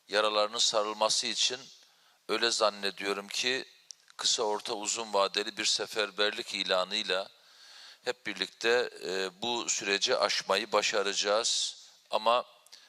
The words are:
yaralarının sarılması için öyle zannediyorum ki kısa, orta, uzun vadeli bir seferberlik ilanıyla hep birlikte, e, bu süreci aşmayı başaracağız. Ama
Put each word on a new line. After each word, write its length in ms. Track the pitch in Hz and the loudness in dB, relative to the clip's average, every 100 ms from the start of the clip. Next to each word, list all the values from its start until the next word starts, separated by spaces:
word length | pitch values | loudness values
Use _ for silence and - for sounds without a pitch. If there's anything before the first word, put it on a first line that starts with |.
| - | -2
yaralarının 500 | 101 107 107 107 117 | 2 4 2 2 2
sarılması 680 | - 113 104 107 107 - 120 | 2 2 0 0 0 0 -2
için 340 | 104 - 127 131 - _ _ _ _ - | 0 0 -2 -10 -20 _ _ _ _ -4
öyle 220 | 110 117 | 0 0
zannediyorum 800 | 113 107 101 98 90 98 98 101 | 2 0 0 -6 -4 -4 -4 -4
ki 360 | - 123 131 - - - - _ - | -4 -2 -4 -6 -16 -20 -20 _ -4
kısa, 260 | - - | 0 0
orta, 320 | 107 104 - | 0 -2 -4
uzun 400 | 110 107 117 110 | -6 -4 -4 0
vadeli 420 | 101 98 101 107 104 | 2 2 0 -2 -2
bir 100 | 104 | 0
seferberlik 880 | - 101 110 101 95 104 110 117 | 0 -2 -2 -2 0 0 0 -6
ilanıyla 760 | 101 92 92 92 110 98 92 98 - _ - - - - - | -4 0 2 0 -2 -2 -2 -4 -12 _ -20 -20 -20 -20 -8
hep 220 | - - 110 | -8 -6 -8
birlikte, 640 | 95 95 - 113 120 120 - | -6 -6 -2 2 2 2 -6
e, 380 | 82 95 95 90 | -4 -2 -4 -4
bu 260 | 113 120 78 | -4 -2 -2
süreci 480 | - 104 98 120 - | -2 0 0 2 2
aşmayı 560 | 98 - - 98 110 | 2 0 2 0 2
başaracağız. 1040 | 104 104 107 98 95 101 107 120 - - - - - _ | 2 2 2 0 0 2 2 2 0 -2 -6 -18 -20 _
Ama 340 | 110 113 120 - - _ - | -2 2 2 0 -10 _ -20